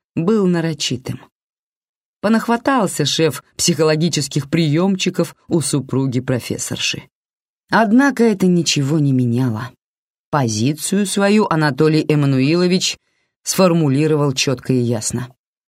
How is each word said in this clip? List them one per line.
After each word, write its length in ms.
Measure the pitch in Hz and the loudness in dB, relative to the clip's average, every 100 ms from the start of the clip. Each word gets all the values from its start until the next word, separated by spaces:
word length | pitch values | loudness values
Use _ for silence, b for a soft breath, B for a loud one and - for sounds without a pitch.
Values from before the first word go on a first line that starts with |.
| _ - | _ -4
был 300 | 170 220 185 | 0 2 2
нарочитым. 760 | 170 165 156 - 127 - 123 - _ _ _ _ _ _ _ _ _ | 0 -2 -4 -6 -6 -8 -12 -12 _ _ _ _ _ _ _ _ _
Понахватался 840 | 202 226 220 233 285 262 175 - 143 | -2 0 0 -2 0 0 0 -2 -2
шеф 380 | - 156 - - - | 0 0 -2 -12 -4
психологических 920 | - 147 156 156 165 151 143 147 - | -2 2 2 2 0 -2 -4 -6 -2
приемчиков 880 | 165 156 151 190 185 185 185 170 - - | 0 2 2 0 0 -2 -2 -4 -6 -4
у 120 | 170 | -2
супруги 600 | - 147 131 127 135 123 | 0 -4 -2 -2 -2 -2
профессорши. 880 | 131 123 - - - 120 - - - _ _ _ _ _ - | -2 -4 -4 -8 -8 -6 -6 -8 -12 _ _ _ _ _ -2
Однако 540 | 196 220 240 277 262 | 0 4 4 2 2
это 240 | 233 202 185 | 2 2 2
ничего 520 | 175 147 147 135 160 | 2 0 -2 0 0
не 140 | 139 | 2
меняло. 580 | 127 123 117 131 110 123 - _ _ _ _ - | 2 0 0 -2 -4 -10 -16 _ _ _ _ -4
Позицию 720 | 151 120 107 131 151 - 196 196 | -2 0 0 -2 -2 -2 -2 0
свою 420 | 208 202 214 202 | 0 2 2 2
Анатолий 560 | 160 151 131 156 156 - | 0 0 2 2 2 2
Эммануилович 920 | 151 139 131 135 170 180 180 - - _ _ _ _ | 2 2 2 2 2 2 0 -2 -8 _ _ _ _
сформулировал 920 | - - 185 170 147 135 156 156 143 | -6 2 2 4 2 2 2 2 0
четко 400 | 135 143 127 - | 0 -2 -2 -2
и 40 | 127 | 0
ясно. 520 | 120 113 - 123 123 _ _ _ | 0 -2 -4 -6 -8 _ _ _